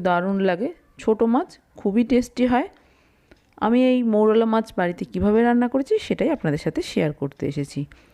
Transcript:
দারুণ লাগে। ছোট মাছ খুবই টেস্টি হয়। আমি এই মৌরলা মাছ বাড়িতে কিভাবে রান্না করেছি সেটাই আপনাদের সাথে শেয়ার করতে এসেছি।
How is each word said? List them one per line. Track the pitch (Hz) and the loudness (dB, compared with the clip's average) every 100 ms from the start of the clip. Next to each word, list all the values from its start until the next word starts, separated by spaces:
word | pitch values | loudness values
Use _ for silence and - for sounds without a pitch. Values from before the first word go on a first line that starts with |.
দারুণ | 180 175 185 196 | 0 0 0 0
লাগে। | 190 175 277 - _ - | 0 -2 -4 -8 _ -6
ছোট | - 214 | -2 0
মাছ | 233 247 370 - _ - | 2 0 -2 -10 _ -8
খুবই | 208 208 | -2 0
টেস্টি | 226 240 247 - 247 | 2 0 0 -2 0
হয়। | 247 381 - _ _ _ _ _ _ _ - 220 | 0 -2 -10 _ _ _ _ _ _ _ -6 0
আমি | 240 254 | 2 4
এই | 254 | 2
মৌরলা | 233 214 214 220 226 | 2 2 4 4 2
মাছ | 220 220 - | 0 -2 -4
বাড়িতে | 175 175 185 | -4 -4 -8
কিভাবে | 185 196 220 | -2 2 2
রান্না | 240 240 240 | 4 2 0
করেছি | 269 277 427 | -2 -2 -2
সেটাই | - - 247 | -2 -2 -2
আপনাদের | 294 160 147 | -2 -2 -4
সাথে | 165 294 | -4 -6
শেয়ার | - 208 160 | -6 -2 -2
করতে | 143 139 - 151 | -4 -8 -6 -6
এসেছি। | 147 143 - 143 - _ | -6 -8 -8 -10 -14 _